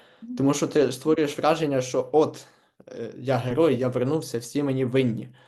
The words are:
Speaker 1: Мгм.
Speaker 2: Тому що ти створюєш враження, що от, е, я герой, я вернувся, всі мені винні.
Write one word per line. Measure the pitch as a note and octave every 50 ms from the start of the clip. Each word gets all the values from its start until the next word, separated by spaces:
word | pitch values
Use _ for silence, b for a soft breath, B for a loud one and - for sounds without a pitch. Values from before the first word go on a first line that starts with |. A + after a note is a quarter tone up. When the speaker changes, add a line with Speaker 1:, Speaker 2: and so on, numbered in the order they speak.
| B B B B
Speaker 1:
Мгм. | B A#3 B3+
Speaker 2:
Тому | - C3+ C#3 C#3+
що | C#3+ - -
ти | - D#3 C#3 B2
створюєш | - - - D3+ D#3+ D#3+ D#3 C#3+ - -
враження, | C#3 D3 D#3+ D#3 D#3 C#3+ C#3 C3
що | B2+ - - C3+ B2 -
от, | - D3+ D#3 D#3 D#3 - - b b b b b b - _ -
е, | - - A#2 A2+ - -
я | B2 B2+ C3 B2
герой, | A2 B2 A#2+ C#3 E3 D#3+ C3 A#2
я | B2+ B2
вернувся, | B2 B2+ B2 C3 D#3 D#3+ D#3 - - A#2
всі | A#2+ - - C#3+ D3
мені | C#3+ C3+ C3 C3
винні. | B2 B2 C3+ C3 A#2+ G#2+ - - - b b b